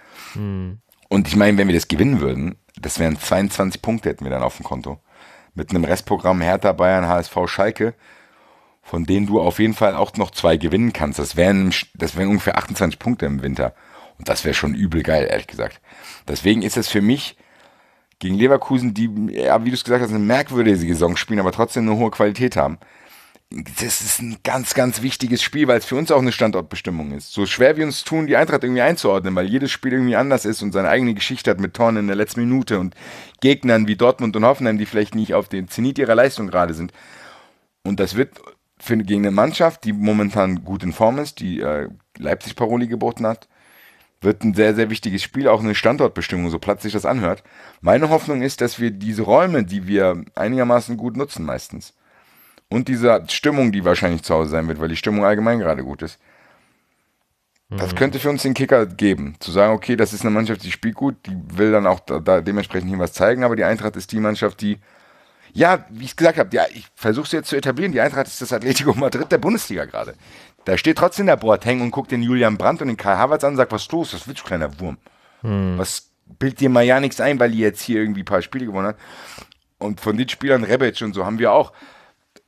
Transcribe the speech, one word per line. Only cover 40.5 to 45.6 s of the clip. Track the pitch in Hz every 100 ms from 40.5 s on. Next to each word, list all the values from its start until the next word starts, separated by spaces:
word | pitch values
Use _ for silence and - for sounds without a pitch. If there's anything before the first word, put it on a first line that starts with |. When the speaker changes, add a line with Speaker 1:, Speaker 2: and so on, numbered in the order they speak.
| 90 87
Speaker 2:
gut | 95
in | 92
Form | 80 110 135
ist, | 151 -
die, | 98 82
äh, | 69 73 71 - _ -
Leipzig | - 95 - -
Paroli | 113 120 120
geboten | 113 120 113 110
hat, | 113 _ _ _ _ - _ _ _
wird | 98 104
ein | 113 95
sehr, | 107 107
sehr | 110
wichtiges | 107 110 95
Spiel, | - 135 135
auch | 107